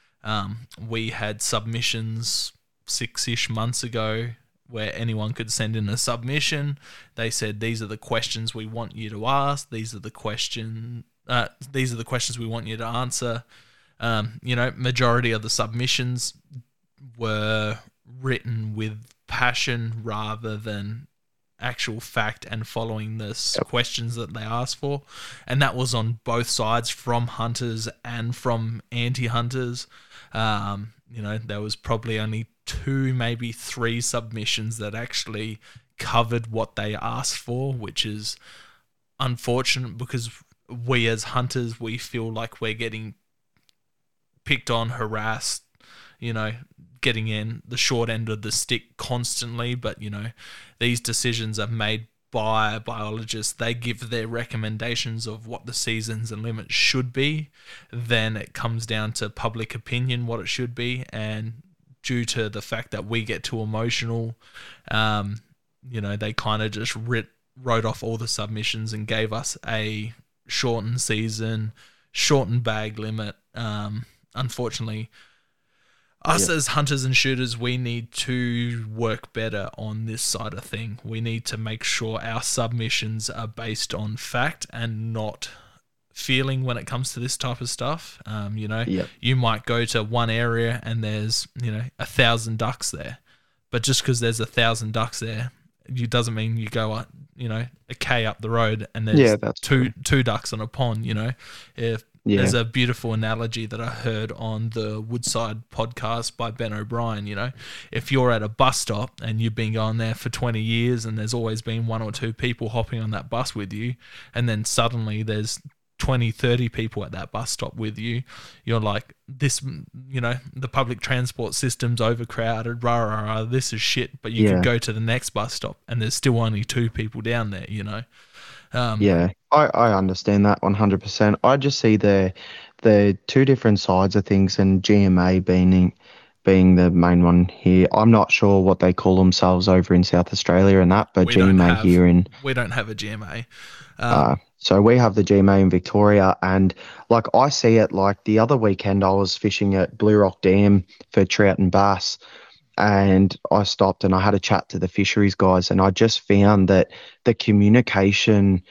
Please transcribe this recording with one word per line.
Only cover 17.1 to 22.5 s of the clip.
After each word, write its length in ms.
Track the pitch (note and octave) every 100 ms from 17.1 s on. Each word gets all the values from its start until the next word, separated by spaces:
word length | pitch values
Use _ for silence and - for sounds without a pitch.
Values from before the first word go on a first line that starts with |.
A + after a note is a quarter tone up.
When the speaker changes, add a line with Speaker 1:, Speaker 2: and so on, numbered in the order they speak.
| A#2
Speaker 1:
were 640 | A2+ G#2+ G#2+ A2 G#2+ G#2+ - _ _
written 720 | B2+ C3 B2+ A#2+ A2+ A2 G#2+
with 300 | A2 G#2+ A2+ _ _
passion 720 | - B2 A#2+ - A#2+ A2+ A2+
rather 520 | A2+ G#2+ G#2+ A2 A2+ G#2+
than 520 | A2 G2+ G2+ A2+ C#3+ _ _ _ _ _
actual 380 | A#2+ A#2+ - A2
fact 460 | - - G#2+ -
and 160 | -